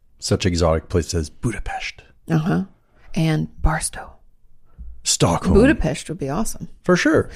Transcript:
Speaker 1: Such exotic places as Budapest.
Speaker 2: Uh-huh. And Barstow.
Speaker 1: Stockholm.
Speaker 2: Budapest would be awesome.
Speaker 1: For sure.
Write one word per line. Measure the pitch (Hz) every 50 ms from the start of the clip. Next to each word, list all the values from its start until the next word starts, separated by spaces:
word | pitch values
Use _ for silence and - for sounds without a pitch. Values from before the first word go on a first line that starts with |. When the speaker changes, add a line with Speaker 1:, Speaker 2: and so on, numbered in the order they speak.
| _ _ _ _
Speaker 1:
Such | - - 107 92 -
exotic | 95 87 82 87 80 80 80 - -
places | - 87 78 - -
as | 85 80 -
Budapest. | - - - - - - - - - 762 - - - - - - - - _ -
Speaker 2:
Uh-huh. | - 156 156 196 160 180 190 - - _ _ _ _ _ - - -
And | 165 160 160 156 151 - - - -
Barstow. | - - - 156 - - - - - - - - _ - _ _ - - - - - - - - - - - - -
Speaker 1:
Stockholm. | - - - 151 131 - - - - 190
Speaker 2:
Budapest | 196 240 277 - 233 190 147 170 - - -
would | 156 -
be | 147 135
awesome. | 139 185 226 - - - - - - - _
Speaker 1:
For | - 180
sure. | 170 - 302 320 113 - - -